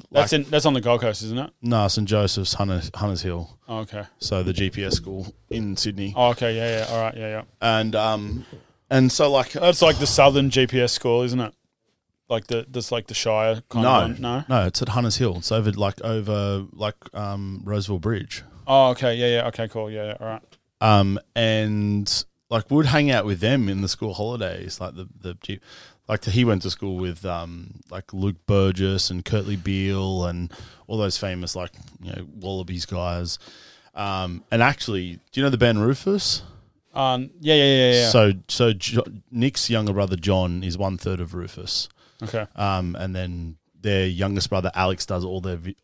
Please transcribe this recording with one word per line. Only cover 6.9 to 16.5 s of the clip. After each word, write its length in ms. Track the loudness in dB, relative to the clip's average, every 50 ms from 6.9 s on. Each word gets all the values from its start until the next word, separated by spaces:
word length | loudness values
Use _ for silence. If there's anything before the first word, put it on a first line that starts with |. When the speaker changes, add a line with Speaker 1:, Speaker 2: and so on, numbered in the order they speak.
| -2
Speaker 1:
All 80 | -2 -2
right. 120 | -4 -6
Yeah, 120 | -8 -10 -8
yeah. 140 | -8 -10 -10 -14 _ _
Speaker 2:
And, 340 | 0 2 2 2 2 0 0
um, 520 | 0 2 2 0 -2 -2 -6 -8 -8 -10 -12 -18 -20 -20 _ _ _ _ _
and 240 | 4 4 4 4 4
so, 180 | 4 4 4
like 220 | 4 2 2 0 -2
Speaker 1:
That's, 300 | 2 4 4 6 8 6
like, 160 | 6 6 4
the 80 | 2
southern 420 | 2 6 8 8 8 8 6 2 4
G 180 | 4 4 2
P 140 | 4 4 2
S 120 | 2 2 0
school, 300 | -2 0 2 2 2 2
isn't 160 | 0 -2 -2
it? 140 | -4 -4 -8 _ _ _ _ _ _ _ _ _ _ _ _ _ _ _
Like 160 | -4 -4 -4
the, 180 | -4 -4 -4 -4 -6
that's, 200 | -8 -8 -6 -4
like, 180 | -4 -6 -6 -6
the 60 | -6
Shire 480 | -4 0 0 2 2 2 2 0 -2 -4 _
kind 140 | -2 2 4
Speaker 2:
No. 80 | 6
Speaker 1:
of 120 | 6 6 4 2 -2
one? 80 | -4 -4
No? 220 | -4 -4 -4 -2 0
Speaker 2:
No, 180 | 2 2 2
it's 140 | 2 0 -2
at 80 | -4 -2
Hunters 260 | 0 0 0 0 0 0
Hill. 180 | 0 -2 -2
It's 160 | -4 -4 -2 0
over, 180 | 2 2 0 0
like, 280 | 0 -2 -2 -4 -4 -6
over, 600 | -4 -4 -4 -2 -2 -2 -2 -2 -2